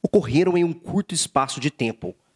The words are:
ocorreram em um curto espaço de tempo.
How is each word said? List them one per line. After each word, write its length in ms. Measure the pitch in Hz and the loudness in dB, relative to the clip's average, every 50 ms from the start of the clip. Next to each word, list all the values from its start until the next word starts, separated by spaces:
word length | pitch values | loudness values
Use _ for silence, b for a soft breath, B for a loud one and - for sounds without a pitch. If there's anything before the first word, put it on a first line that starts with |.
ocorreram 560 | - - - 208 135 117 117 156 185 185 175 | -2 2 2 2 2 2 2 2 4 4 2
em 60 | 180 175 | 2 2
um 100 | 170 160 | 0 -2
curto 420 | - - - - 196 202 - 175 | -4 -8 -6 -4 -4 -4 -4 -4
espaço 440 | 151 - - - 139 135 131 - 131 | -6 -4 -2 0 -2 0 -2 -2 -4
de 120 | 123 147 | -4 -4
tempo. 420 | - - 127 113 107 - - 90 - _ _ _ _ | -2 -2 -4 -4 -4 -6 -10 -12 -12 _ _ _ _